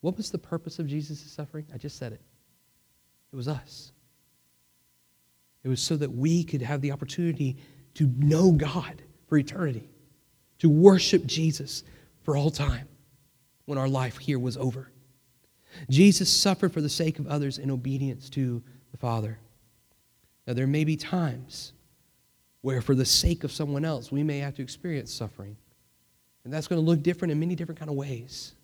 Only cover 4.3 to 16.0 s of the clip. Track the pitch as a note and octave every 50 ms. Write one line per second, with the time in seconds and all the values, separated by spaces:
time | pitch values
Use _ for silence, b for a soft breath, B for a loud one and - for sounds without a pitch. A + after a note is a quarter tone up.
4.3 | _ _ _ _ _ _ _ _ _ _ _ _ _ _ _ _ _ _ _ _
5.3 | _ _ _ _ _ _ _ C3 C3 B2 - - E3 D3+ D3 C#3 - A#2+ C3 D#3+
6.3 | E3 F3 E3+ E3+ - C#3 A#2+ A2+ C#3+ C#3 C3+ C#3+ C#3 C#3 - C3+ - - F3 E3+
7.3 | E3 - D3 C3 B2+ B B B B B B B _ - D#3 C#3 B2 B2+ C#3+ D3
8.3 | D#3 D#3+ F3+ F#3+ E3+ D3 D#3 C#3+ C3+ F3 D3 - - - - - - _ _ _
9.3 | - D3+ C#3 C#3+ - G3+ F3+ D3+ B2+ A2 G#2+ - - _ _ _ _ _ _ _
10.3 | _ _ _ _ _ _ - E3 D3 D3+ E3+ G3+ F#3+ F3+ - - - F3+ - C3
11.3 | - D#3 D#3+ D#3+ D3 - C#3+ C3+ - - - b b b b b b b _ -
12.3 | D3+ C#3+ C#3+ D#3+ D3+ - C#3+ C#3 B2+ A#2 C3+ - - _ _ _ _ _ _ _
13.3 | _ _ _ _ _ _ _ - D3 C#3 C3 C3+ C3+ C3 B2+ B2 A2 - - -
14.3 | D3 B2+ B2 B2+ A#2+ B2+ C3 C3 A#2 C3+ C3 - _ - _ _ _ _ _ _
15.3 | _ _ _ _ _ B B B B F3+ D#3+ B C3 C#3